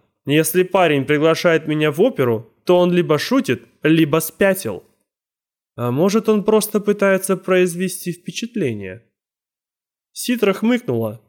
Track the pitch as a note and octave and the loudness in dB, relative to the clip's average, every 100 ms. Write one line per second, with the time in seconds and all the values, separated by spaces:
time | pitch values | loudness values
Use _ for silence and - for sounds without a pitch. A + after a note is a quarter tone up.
0 | _ _ - D3 D#3 F3+ F#3 G3 E3+ C#3+ | _ _ -2 0 0 0 0 2 2 2
1 | C3+ D3 D#3+ D#3+ F3+ D#3+ D#3 D3+ D3+ C#3+ | 0 2 2 2 2 0 0 -2 0 2
2 | B3 - B2 A2 - _ - F3+ F3+ F3+ | 0 2 0 -2 -6 _ 2 2 4 2
3 | D#3 D3+ - C4 - A#2+ - _ D#3 E3 | 2 0 0 0 0 -4 -8 _ 2 2
4 | D#3+ D#3+ D#3+ - G3 F#3+ A2+ F2 - _ | 2 0 -2 0 0 0 -6 -10 -14 _
5 | _ _ _ _ _ _ _ - A#2+ B2+ | _ _ _ _ _ _ _ -8 -4 0
6 | F#3+ A3 G#3+ G#3+ G#3 A3 G#3 G#3 G3+ G3+ | 2 2 2 0 2 2 0 -2 -2 0
7 | G3 F#3+ F#3+ F#3 - F#3 F#3 E3+ F#3 - | 0 0 0 -4 0 2 2 0 -6 -6
8 | F3+ E3+ - - A#3 A#3 C#3+ G#2+ F#2+ F#2 | -10 -10 -12 -10 -8 -4 -4 -4 -10 -14
9 | _ _ _ _ _ _ _ _ _ _ | _ _ _ _ _ _ _ _ _ _
10 | _ - - B3 G3+ F#3+ A3 B3 B3 A#2+ | _ -10 -6 0 0 0 0 0 -2 -4
11 | A2 G#2+ | -4 -8